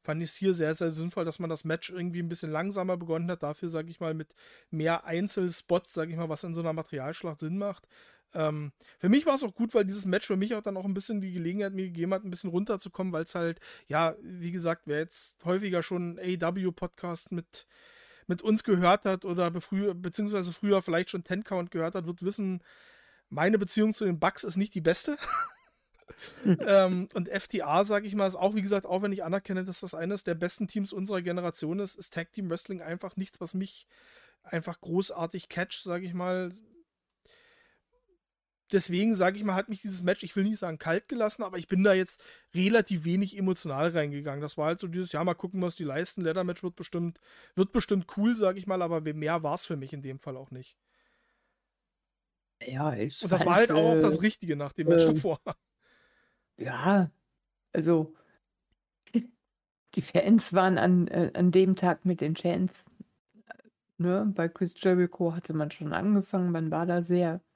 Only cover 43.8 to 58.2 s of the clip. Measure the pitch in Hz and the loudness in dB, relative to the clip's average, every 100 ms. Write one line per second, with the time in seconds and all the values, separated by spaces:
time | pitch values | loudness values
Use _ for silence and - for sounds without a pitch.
43.8 | 165 165 147 143 147 139 147 - 151 175 | 0 2 -2 -4 -6 -6 -8 -2 -2 -2
44.8 | 180 175 180 151 175 170 180 190 180 - | -4 -6 -4 -2 -2 -2 -4 -2 -2 -2
45.8 | 151 135 175 - 170 175 180 170 180 - | -4 -2 -4 -2 -2 0 -2 -4 -8 -8
46.8 | 170 175 170 - _ - - - 190 240 | -8 -4 -4 -6 _ -20 -6 0 2 2
47.8 | - 196 170 - 214 226 196 190 196 185 | 2 0 0 2 2 4 2 2 -2 0
48.8 | 175 165 156 151 151 165 151 175 - 151 | 0 0 -2 -4 0 0 0 -4 -4 -6
49.8 | 131 147 135 135 - 131 135 127 127 _ | -6 -10 -10 -10 -12 -12 -12 -16 -16 _
50.8 | _ _ _ _ _ _ _ _ _ _ | _ _ _ _ _ _ _ _ _ _
51.8 | _ _ _ _ _ _ _ _ - 131 | _ _ _ _ _ _ _ _ -8 -2
52.8 | 151 110 131 - 196 151 165 180 233 156 | -2 0 -4 -4 0 2 6 6 6 6
53.8 | 160 160 156 160 208 - 170 143 143 - | 6 6 6 4 2 0 -4 -4 -4 0
54.8 | 165 170 165 156 139 147 - - _ _ | 4 8 6 4 0 -2 -6 -12 _ _
55.8 | _ _ _ _ _ _ _ - 120 120 | _ _ _ _ _ _ _ -10 -8 0
56.8 | 160 196 175 _ _ _ _ _ _ 165 | 4 4 4 _ _ _ _ _ _ 0
57.8 | 156 165 160 - | 4 4 2 -8